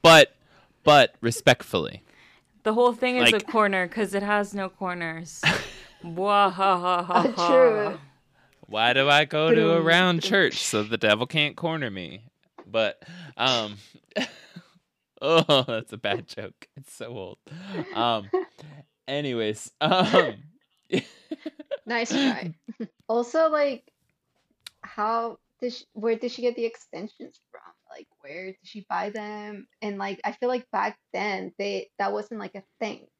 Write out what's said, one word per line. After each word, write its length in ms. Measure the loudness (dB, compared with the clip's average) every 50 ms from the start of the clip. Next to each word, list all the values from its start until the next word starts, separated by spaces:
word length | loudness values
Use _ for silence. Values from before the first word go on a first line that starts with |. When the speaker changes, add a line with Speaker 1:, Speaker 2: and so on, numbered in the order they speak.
| 10
Speaker 1:
But, 320 | 10 10 10 10 8 _ _ _ _ _ _ _ _ _ _ _
but 320 | 8 8 8 8 6 _ _
respectfully. 800 | -2 -2 -2 2 4 4 4 4 0 -4 -4 -2 -2 -4 -10 -14 _ _ _ _ -20 _ _ _ _ _ _ _ _
Speaker 2:
The 100 | 0 2
whole 200 | 4 2 2 2
thing 240 | 0 -2 -2 0
is 140 | 0 0 0
Speaker 1:
Like 100 | -2 -4
Speaker 2:
a 40 | -4 -2
corner 360 | 0 0 2 2 0 -2 -4
'cause 260 | -4 -4 -6 -6 -4 -4
it 80 | -4 -2
has 300 | -2 -2 -2 -4 -6 -8
no 160 | -10 -10 -10
corners. 720 | _ _ -8 -8 -6 -6 -8 -8 -8 -10 -14 -16 -12 -4 -2 -2 -2 -2 -6 -12 -18
Speaker 1:
<laughs> 300 | -20 -20 -20 -20 _ -16
Speaker 2:
Wah, 460 | -12 -6 -4 -2 0 2 4 2 2
ha, 260 | 2 0 2 2 2 2
ha, 240 | 0 0 0 0 -2
ha, 200 | 0 0 2 2
Speaker 3:
Oh, 60 | 2
Speaker 2:
ha. 160 | 0 0 0
Speaker 3:
true. 520 | 4 6 6 6 6 4 2 -4 -4 -6 -10 -16 _ _ _ _ _ _ _ _ _ _ _ -18
Speaker 1:
Why 260 | -8 -2 2 2 2 4
do 160 | 4 4 6
I 160 | 6 4 4
go 240 | 2 0 0 2 4 4
to 180 | 4 4 4
a 60 | 2
Speaker 3:
Boom. 100 | 2 4
Speaker 1:
round 340 | 4 4 4 4 4 2 0
church 360 | 0 2 2 2 2 2 0 -4
so 240 | -6 -2 -2 -2 -2
the 140 | -2 -4
devil 280 | 0 4 2 4 2 2
can't 300 | -2 0 -2 -2 -2 -4
corner 340 | -6 -6 -6 -4 -4 -6 -8
me? 360 | -8 -10 -12 -12 -14 -18 -20 -20 _ _ _ _ _ -20 -18
But, 340 | -4 -2 0 0 0 -4 _ -20 -20 -20 -20 -20 -18 -6
um, 420 | -2 -2 0 0 -2 -4 -6 -10 -16 -20 -20 _ -20 _ _ _
<laughs> 1040 | -8 -8 -8 -12 -20 -20 -20 _ -20 _ _ _ _ _ _ _ _ _ _ _ -6
oh, 420 | -2 2 4 4 4 4 2 2 2
that's 240 | 0 -6 -8 -8 -10
a 60 | -14
bad 300 | -6 -4 -4 -4 -4 -6
joke. 400 | -12 -14 -14 -14 -14 -16 _ -20 _ _
It's 160 | -20 -20 -20 -16
so 140 | -16 -14
old. 300 | -12 -12 -12 -14 -14 -16 _ _ -20 -20 -18 -16 -12 -10 -10 -10 -8 -4
Um, 340 | -2 0 0 0 -2 -4 -4 -6 -6 -6 -6 _ _ -20
Speaker 3:
<laughs> 400 | -20 -20 -20 -20 _ _ _ _
Speaker 1:
anyways, 640 | -8 -6 -6 -4 -4 -4 -2 -2 -4 -4 -6 -10 -20 _ _
um, 540 | 0 2 2 2 2 6 6 4 4 4 -4 -10 -20 -20 _ _ _ _ _ _ _ _
<laughs> 920 | -4 -4 -4 -6 -20 _ _ _ -14 _ -12 -16 _ -16 -12 _ -12 -12 _
Speaker 3:
Nice 260 | -6 -4 -4 -4 -2
try. 420 | -2 0 0 0 -2 -4 -8 -10 -12 _ _ -20 -14 _
<laughs> 80 | -14 -14 _ _ _ -2
Also, 400 | -2 -2 -2 -2 0 2 2 2
like, 420 | 2 0 0 -2 -2 -6 _ _ _ _ _ _ _ _ _ _ _ _ _ _ _ _ _ -20 _ _ -20
how 560 | -16 -8 -6 -4 -2 -2 -2 -4 -6 -10 _ _ _ _ _
did 140 | -8 -8 -8
she, 120 | -10 -18 _ _
where 220 | -6 -2 -2 -2
did 140 | -2 -4 -8
she 120 | -8 -4 -4
get 120 | -4 -2
the 80 | -2 -6
extensions 720 | -6 -6 -12 -20 _ -14 -14 -14 -14 _ _ -20 -20 _ _ _ _
from? 100 | -20 -20 _ -20 _ _ _ _
Like, 160 | -20 -20 -20 _ _ _
where 240 | -20 -18 -16 -14 -14 -14
did 60 | -16 _
she 240 | _ -18 -18 -18 -8
buy 220 | _ -4 -4 -4 -4
them? 580 | -8 -8 -10 -10 -12 -12 -12 -14 -16 -16 -20 _ _ _
And, 160 | -8 -8 -6
like, 240 | -6 -8 -8 -8 -6 -8
I 80 | -8 -6
feel 140 | _ -4
like 220 | -2 -2 -4 -6 _
back 280 | -4 -4 -4 -4 -6 _ _ _
then, 400 | -8 -6 -4 -4 -4 -6 -8 -10 _
they, 320 | -8 -6 -6 -6 -6 -8 _ _
that 160 | -4 -4 -4 -4
wasn't, 260 | -6 -8 -10 -12 -12
like, 140 | -12 -14 -14
a 80 | -18 _ _ _ _
thing. 280 | -10 -10 -10 -14 -18 _ _